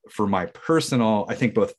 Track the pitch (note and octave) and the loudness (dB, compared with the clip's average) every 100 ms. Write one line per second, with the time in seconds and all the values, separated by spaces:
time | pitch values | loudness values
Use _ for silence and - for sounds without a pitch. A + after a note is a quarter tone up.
0 | - - G2+ G2 F2+ - - D#3+ - B2+ | -12 -4 -2 -2 -4 -6 0 0 2 0
1 | A2 G#2+ - - A#2+ G#2+ G2+ | 2 0 -2 -2 -2 0 0